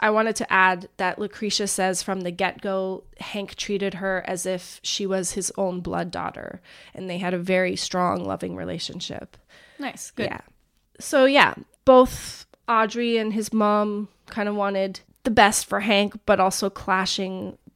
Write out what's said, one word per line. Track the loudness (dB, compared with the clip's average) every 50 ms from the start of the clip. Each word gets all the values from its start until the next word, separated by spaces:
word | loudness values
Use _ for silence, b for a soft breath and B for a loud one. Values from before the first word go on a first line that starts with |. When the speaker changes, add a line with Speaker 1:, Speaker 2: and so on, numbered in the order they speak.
Speaker 1:
I | 2 2
wanted | 4 4 2 2 0
to | -4 -2 2
add | 4 6 6 6 4 0 -4 -10 _
that | -2 -2 -2 -2
Lucretia | -2 -6 -8 -6 -6 -4 -2 -2 -2 -2
says | -2 0 0 0 0 0 -2 -2
from | -4 -4 -4
the | -4 -6
get-go, | -2 -2 -2 -2 -2 -4 -6 -4 -2 -2 -2 -4 -6 -8 -12 -16 -18 -16
Hank | -14 -10 -8 -8 -8 -8 -10
treated | -10 -6 -4 -2 -2 -2 -4 -4
her | -4 -4 -2 -2 -2 -4
as | -4 -6 -4 -4
if | -4 -4 -4 -6 -12 -16 -10 -8
she | -6 -4 -4 -2
was | -2 -2 -2 -2 -2
his | -4 -4 -6 -4 -2
own | -2 -2 -2 -2 -4
blood | -6 -4 -4 -4 -4 -4
daughter, | -6 -6 -6 -6 -8 -10 -12 -14 -14 -16 _ B B B B B B
and | -12 -10 -8
they | -6
had | -4 -4 -2 -2
a |
very | -2 0 0 2 2 2 0 -2
strong, | -4 -4 -4 -2 0 0 0 0 -2 -4
loving | -6 -6 -6 -6 -8 -8
relationship. | -8 -8 -8 -8 -8 -8 -10 -10 -10 -12 -10 -10 -12 -14 -16 -20 -20 _ B B B B B B B
Speaker 2:
Nice. | -10 -10 -10 -12 -16 -12
Good. | -8 -6 -6
Speaker 1:
Yeah. | -4 -6 -8 -14 _ _ _ _ _ _ _ _ _ _ -16
So, | -4 0 4 6 6
yeah, | 6 8 6 6 6 4 -2 -12 _ _ _ 6
both | 8 10 10 8 6 4 -8 -12 -14 -16 -16 -20 _ _ _ _
Audrey | 0 2 2 2 0 0 -2 -2 0 0
and | 0 0 -2 -2
his | -4 -4 -2 0
mom | 2 2 2 2 2 0 -2 -4 -6 -8 -10 _ _ _
kind | -10 -6 -4 -4 -2
of | -2
wanted | -2 -2 0 0 0 -2 -2 -4 -10 -18 _ _ _ -4
the | 2
best | 6 8 8 8 6 2 -2
for | -2 -4 -2
Hank, | 2 2 4 4 2 2 -2 -2 _
but | 2 4 4
also | 4 2 2 0 -4 -4
clashing | -4 -6 -4 -2 0 0 0 -2 -2 -4 -4 -6 -6 -8 -8 -10 -12 -14 _ -20 -20